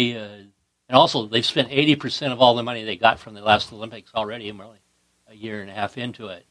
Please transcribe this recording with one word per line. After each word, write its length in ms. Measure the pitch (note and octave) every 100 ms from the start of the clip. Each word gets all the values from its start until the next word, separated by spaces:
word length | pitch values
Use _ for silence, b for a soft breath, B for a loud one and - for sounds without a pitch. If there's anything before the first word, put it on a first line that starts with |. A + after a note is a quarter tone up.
| A#2+ A#2
uh, 240 | G#2 G#2 G2+ _ _ _ _
and 80 | B2+
also 280 | E3 C3+
they've 220 | G#2+ D3+ -
spent 220 | D#3 A#2+
eighty 260 | C#3 D3+ D3
percent 380 | B2+ - C#3+
of 80 | A#2+
all 120 | B2
the 80 | A#2+
money 220 | A#2 A#2
they 120 | A2 F#2
got 220 | A2+ A#2
from 140 | A2+
the 80 | G#2
last 320 | G#2+ G#2+ -
Olympics 380 | A2 A2 A2+ -
already, 360 | A2+ G#2 A#2 G#2
and 80 | G2+
we're 80 | G#2+
only 140 | _ _ _ _ _ _
a 60 |
year 280 | A2 A2 G#2+
and 80 | G2
a 40 |
half 220 | G2+ G2+ C3
into 300 | B2 A#2 G#2+
it. 180 | F2+ _